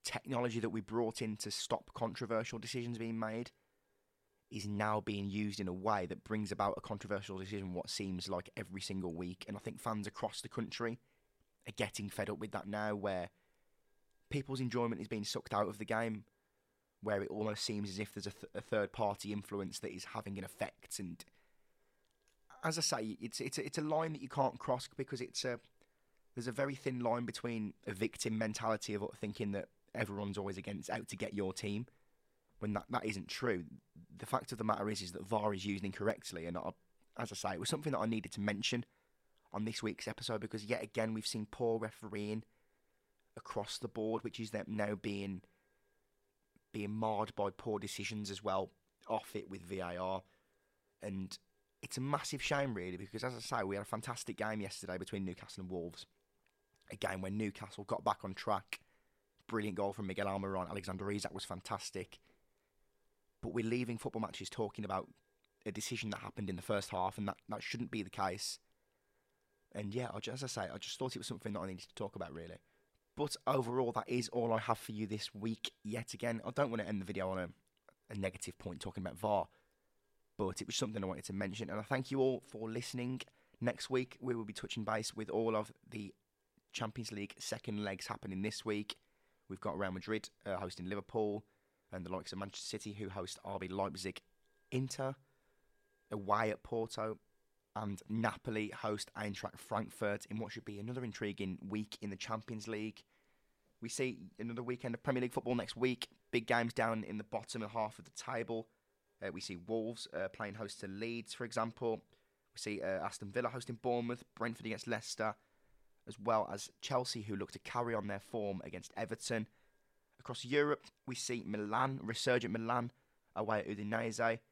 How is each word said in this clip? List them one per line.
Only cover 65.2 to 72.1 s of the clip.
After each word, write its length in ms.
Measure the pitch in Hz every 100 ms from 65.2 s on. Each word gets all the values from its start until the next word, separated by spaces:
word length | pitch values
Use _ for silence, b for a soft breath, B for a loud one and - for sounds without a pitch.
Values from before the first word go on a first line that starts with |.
| _ _ _ _ 107
a 60 |
decision 400 | 98 - 113 110
that 100 | -
happened 280 | 101 - 101
in 60 | 92
the 60 |
first 300 | - 104 -
half, 260 | 95 92 -
and 100 | 98
that, 80 | - -
that 120 | 107
shouldn't 300 | - 117 117
be 100 | 110
the 80 | 92
case. 480 | - 95 92 - - _ _ _ _ _ _ _ _ _ _ _ 98
And 180 | 104
yeah, 140 | 117 120
I 60 | 104
ju-, 120 | 113
as 140 | 127 131
I 20 |
say, 140 | - 92
I 40 | 104
just 200 | - -
thought 200 | 131 -
it 20 |
was 80 | -
something 240 | 127 107
that 80 | 101
I 80 | 95
needed 220 | 90 -
to 60 | -
talk 200 | 98